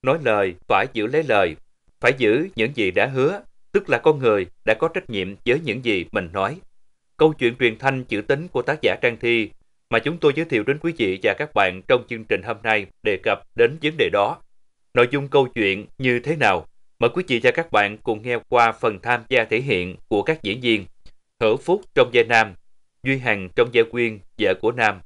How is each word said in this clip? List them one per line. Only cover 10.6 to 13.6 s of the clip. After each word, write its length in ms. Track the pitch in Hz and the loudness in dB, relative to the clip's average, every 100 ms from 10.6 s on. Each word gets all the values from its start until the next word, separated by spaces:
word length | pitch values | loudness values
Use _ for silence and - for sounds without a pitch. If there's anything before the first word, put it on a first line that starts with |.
đến 140 | 104 147 | -2 -2
quý 120 | 170 160 | -4 -2
vị 220 | 104 95 | -2 0
và 100 | 104 98 | -2 -2
các 160 | 151 | -4
bạn 280 | - 95 92 - | 0 0 -2 0
trong 160 | 127 110 | 0 0
chương 140 | 117 | -14
trình 180 | 107 101 | -4 -4
hôm 140 | 95 107 | -4 -6
nay 220 | 110 107 98 _ | -2 -2 -2 _
đề 140 | 110 95 | -4 -2
cập 200 | 113 101 - | -2 -4 -6
đến 220 | - | 0